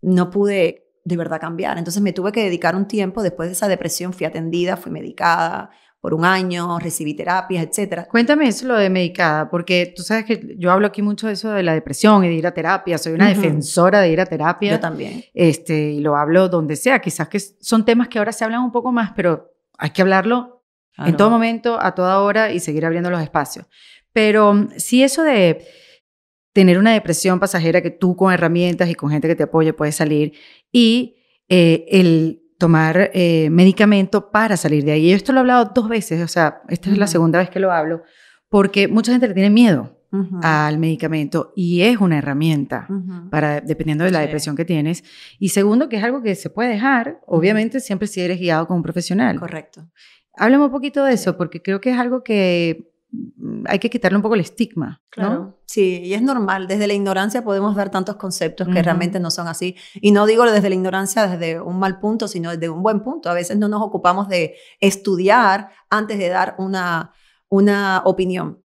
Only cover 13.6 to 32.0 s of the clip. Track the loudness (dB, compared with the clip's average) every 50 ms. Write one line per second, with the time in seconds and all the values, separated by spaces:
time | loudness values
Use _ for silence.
13.6 | -4 -2 0 2 4 4 6 4 4 4 2 2 0 -2 -4 -2 -2 -2 -2 0
14.6 | 0 0 0 0 -2 -4 -6 -8 -10 -10 -12 -14 -16 _ _ 2 2 2 2 0
15.6 | -4 -4 -4 -2 -2 -2 -4 -2 -2 0 0 0 0 2 4 2 2 2 0 -2
16.6 | -2 -2 -6 -2 0 0 0 0 0 -4 -6 -6 -6 -4 -4 -8 -8 -8 _ _
17.6 | -6 0 0 2 4 4 2 2 0 -2 -2 -2 -2 -2 -2 -4 -4 -4 -2 -2
18.6 | -4 -2 -2 -4 -2 0 -2 0 -2 -2 -4 -2 0 0 0 0 -6 _ _ _
19.6 | _ _ _ _ -8 -6 0 0 2 4 4 2 2 2 -2 -2 -4 -8 -18 _
20.6 | _ _ _ _ _ _ _ -4 0 0 2 4 4 4 4 4 2 0 -2 -2
21.6 | -2 -2 -2 0 -2 -2 -2 0 0 2 2 2 2 2 2 0 0 0 -2 -4
22.6 | -6 -4 -4 -2 -2 -2 -2 -2 -2 -4 -4 -4 -4 -2 -2 -4 -4 -4 -8 -16
23.6 | -18 _ _ _ _ -20 -20 _ _ _ _ 0 2 4 4 4 6 6 4 4
24.6 | 2 0 -4 -10 -6 0 4 4 4 4 4 0 2 2 4 4 4 4 2 0
25.6 | -6 -20 -20 _ _ _ _ _ _ _ _ _ _ _ _ _ _ _ _ 4
26.6 | 6 6 6 6 4 4 4 2 2 -2 -4 -2 0 0 0 0 0 -2 -2 0
27.6 | 0 2 2 2 0 -2 -6 -2 0 0 2 2 2 2 2 2 2 2 2 2
28.6 | 0 0 0 0 0 -2 -2 -4 -2 -2 -2 0 0 0 0 0 -2 0 2 2
29.6 | 2 2 0 0 -4 -4 -2 -2 -2 0 2 0 0 -2 -4 -12 -20 -20 -20 _
30.6 | _ _ _ 4 4 6 4 2 -2 -4 _ _ _ _ _ _ _ _ 4 6
31.6 | 6 6 4 2 0 2 4 4